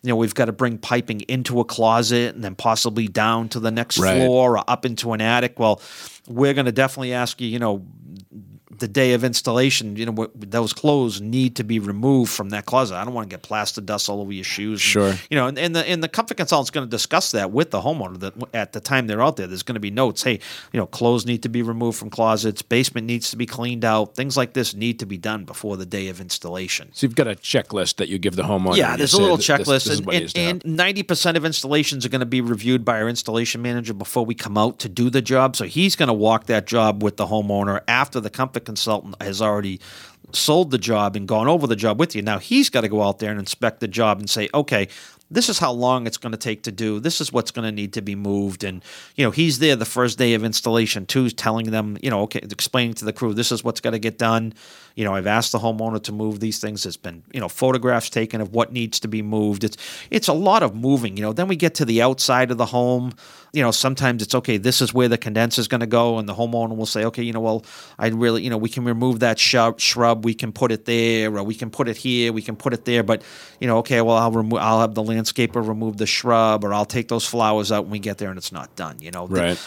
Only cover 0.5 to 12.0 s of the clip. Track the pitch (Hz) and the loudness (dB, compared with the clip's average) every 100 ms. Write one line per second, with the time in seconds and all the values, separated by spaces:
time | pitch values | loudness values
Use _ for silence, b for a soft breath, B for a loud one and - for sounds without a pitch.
0.5 | 107 123 113 - 123 123 107 - 127 123 | 2 -2 -2 -2 -2 0 -8 -4 -4 0
1.5 | 123 117 - 113 113 117 120 120 - 104 | 0 0 2 4 4 4 2 0 -4 -10
2.5 | 92 117 110 117 110 110 92 110 113 113 | -4 0 0 0 -2 -2 0 2 2 -2
3.5 | 120 110 113 117 - 95 123 127 127 127 | -4 -2 -2 -2 0 2 4 4 6 4
4.5 | 113 - 123 127 113 117 110 110 120 123 | 4 2 0 -2 -4 -4 -2 2 2 0
5.5 | - 113 104 B B B B _ 117 139 | 2 2 2 B B B B _ 0 2
6.5 | 139 127 113 131 131 127 123 120 - 123 | 4 2 4 2 0 -4 -2 -4 -4 -4
7.5 | 120 117 101 92 107 65 92 98 107 95 | -2 0 -2 -6 -20 -20 -20 -20 -20 -20
8.5 | 98 _ 110 117 104 127 123 123 117 - | -20 _ -8 -2 2 4 4 2 0 0
9.5 | 120 135 - 113 104 113 110 110 - 104 | 2 4 2 -2 -6 -6 -4 -6 -8 -4
10.5 | 117 113 - 151 147 120 95 104 123 127 | -2 -2 0 2 4 2 -2 -4 0 0
11.5 | 120 110 113 101 101 | -2 -2 -2 -2 -2